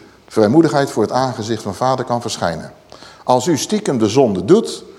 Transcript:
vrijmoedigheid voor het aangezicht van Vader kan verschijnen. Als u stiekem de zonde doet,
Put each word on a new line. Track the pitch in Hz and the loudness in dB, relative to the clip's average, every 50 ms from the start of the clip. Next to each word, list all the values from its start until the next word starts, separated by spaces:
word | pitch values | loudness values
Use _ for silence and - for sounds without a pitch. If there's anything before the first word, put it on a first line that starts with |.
| - - - _ _ _ | -20 -20 -20 _ _ _
vrijmoedigheid | - 113 110 104 120 165 165 151 147 143 139 143 | 0 2 2 4 6 4 4 4 2 0 0 0
voor | - 131 107 | 0 -2 -2
het | 101 | 0
aangezicht | - 127 135 131 117 - 107 110 117 104 | 0 -2 -2 -2 -4 -6 -6 -6 -6 -6
van | - 107 95 | -6 -8 -6
Vader | - 127 127 131 120 123 | -2 -2 -2 0 -2 -2
kan | - 123 120 | -4 -4 -4
verschijnen. | 113 110 - - - 87 82 80 - - - - _ _ - - - - - - - | -4 -6 -6 -4 -4 -4 -4 -6 -10 -14 -18 -20 _ _ -20 -20 -20 -20 -20 -10 -2
Als | - 123 127 - | 0 0 2 2
u | 180 320 - | 0 -2 -2
stiekem | - - 214 208 202 - 147 120 | -2 -2 -4 -2 -2 -2 0 0
de | 110 104 | 0 2
zonde | 110 135 139 208 202 180 87 | 2 2 2 2 2 -2 2
doet, | 110 175 220 226 - - - - - - | 4 4 4 4 0 -6 -12 -14 -18 -20